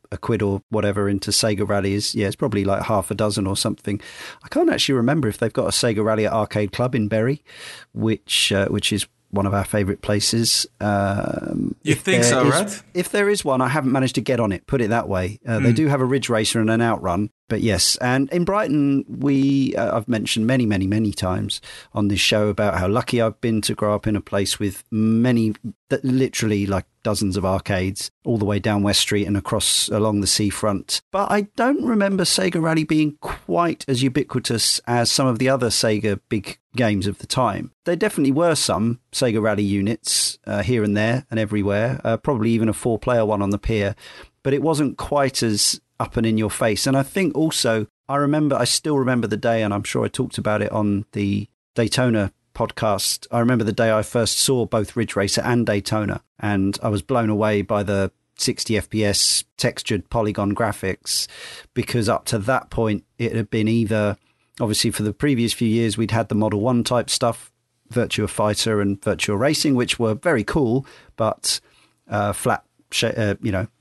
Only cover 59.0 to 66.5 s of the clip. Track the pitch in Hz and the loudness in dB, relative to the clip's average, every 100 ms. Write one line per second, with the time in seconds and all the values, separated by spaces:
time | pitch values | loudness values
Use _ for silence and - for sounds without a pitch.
59 | 104 101 - - - - 120 - - 104 | 0 2 0 0 -4 -4 -4 -2 -4 -4
60 | - 117 107 104 101 98 113 - 95 - | -2 -2 -2 -2 -2 0 -2 -2 -4 -6
61 | - - - - - - - - 117 120 | -4 -4 -4 -10 -18 -18 -8 -6 -2 0
62 | 110 110 - 113 104 131 - - 110 101 | 0 0 -2 -2 0 -2 -2 -2 -2 -2
63 | - - 117 113 107 113 107 117 107 110 | -6 -6 -4 -2 -2 0 2 2 0 0
64 | 104 101 _ _ _ - 117 107 117 - | 0 -4 _ _ _ -4 -2 0 -2 -2
65 | 107 101 147 127 117 - 117 113 117 98 | -4 0 0 2 0 0 0 2 0 0
66 | 110 117 107 110 107 | 0 0 0 0 0